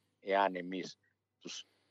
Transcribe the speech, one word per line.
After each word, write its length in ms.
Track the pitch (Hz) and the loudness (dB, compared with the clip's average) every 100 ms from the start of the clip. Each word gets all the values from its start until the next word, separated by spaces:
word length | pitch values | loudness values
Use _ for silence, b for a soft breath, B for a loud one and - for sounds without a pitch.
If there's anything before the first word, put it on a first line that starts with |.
| _ _ | _ _
εάν 340 | 101 98 98 | 0 4 4
εμείς 420 | 90 87 92 80 - _ _ _ _ | 2 -6 -6 -8 -12 _ _ _ _
τους 260 | 90 - - _ _ | -14 -14 -16 _ _